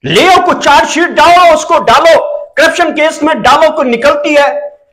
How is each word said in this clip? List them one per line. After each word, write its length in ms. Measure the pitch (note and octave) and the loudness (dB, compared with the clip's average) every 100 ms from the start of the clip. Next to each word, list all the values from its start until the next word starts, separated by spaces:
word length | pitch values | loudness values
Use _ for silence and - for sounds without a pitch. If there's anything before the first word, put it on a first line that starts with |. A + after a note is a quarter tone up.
| B2+ | -2
ले 220 | F3 D4+ | -2 2
आओ, 180 | F4+ F4+ | 2 0
को 80 | |
चार्जशीट 560 | C#4 D4+ C#4+ D#4 C#4+ E4+ | -2 0 0 0 -4 -2
डालो, 440 | B3+ D#4 F4 F4 D#4 | 0 4 4 4 2
उसको 240 | - E4 | 0 -2
डालो, 400 | A3+ B3 E4 D#4 - - - - | 0 2 4 2 0 -8 -8 -2
Corruption 340 | D#4 E4 E4 | -2 0 -4
case 320 | D4 D#4 D#4 | -2 -4 -2
में 180 | D4+ D4+ | -4 -2
डालो, 300 | A#3+ D4 D#4+ | 0 2 0
को 120 | D#4 | 0
निकलती 500 | C4 A#3 C#4+ D4 D#4 | -4 -2 -2 -2 0
है। 440 | D4 C#4 D4 - - _ | 0 0 -4 -10 -16 _